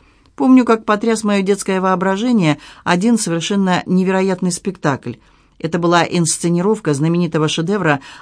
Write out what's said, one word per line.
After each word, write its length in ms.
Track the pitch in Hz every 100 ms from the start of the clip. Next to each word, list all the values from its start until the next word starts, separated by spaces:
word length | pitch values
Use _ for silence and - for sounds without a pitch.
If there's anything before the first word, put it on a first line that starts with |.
| _ _ _ -
Помню, 300 | 269 262 247
как 180 | 226
потряс 400 | 220 208 226 220
мое 180 | 214 202
детское 380 | 190 196 - 190
воображение 800 | 185 185 185 190 247 233 160 143 - -
один 340 | - 175 220 226
совершенно 680 | 185 165 160 202 190 180 -
невероятный 680 | 185 185 190 190 185 180
спектакль. 600 | 175 - - 151 131 - - _ _ _ _
Это 180 | 156 175
была 260 | 170 175
инсценировка 880 | 165 175 160 - 175 175 185 214 170
знаменитого 540 | 143 156 170 175 165 151
шедевра 540 | - 165 208 170 143 - -